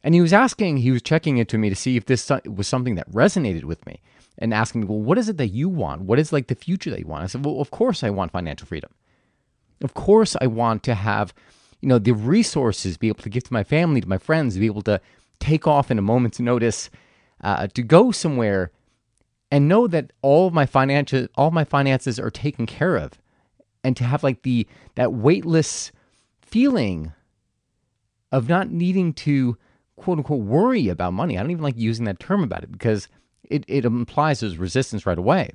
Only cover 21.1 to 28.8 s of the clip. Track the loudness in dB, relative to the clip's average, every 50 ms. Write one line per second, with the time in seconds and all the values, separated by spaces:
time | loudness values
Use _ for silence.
21.1 | -2 -2 -2 -2 _ 0 2 2 2 0 0 2 0 0 2 2 2 0 0 -4
22.1 | -4 -4 -6 -8 -6 -4 -6 -6 -4 -4 -6 -6 -2 -2 0 0 0 0 -4 -6
23.1 | -12 _ _ _ _ _ _ _ _ _ _ _ _ _ -2 -2 0 0 0 -2
24.1 | 0 0 0 -2 -2 _ -2 -2 0 0 -2 _ -10 -20 _ _ _ -2 -2 0
25.1 | 0 2 2 2 2 2 0 0 0 0 0 0 -6 -10 -12 -14 _ _ _ _
26.1 | _ _ _ _ _ _ _ _ 0 2 2 2 2 0 0 -2 -4 -4 -6 -10
27.1 | -12 _ _ _ _ _ _ _ _ _ _ _ _ _ _ _ _ _ _ _
28.1 | _ _ _ _ -2 -2 0 2 0 0 0 -2 -4 -2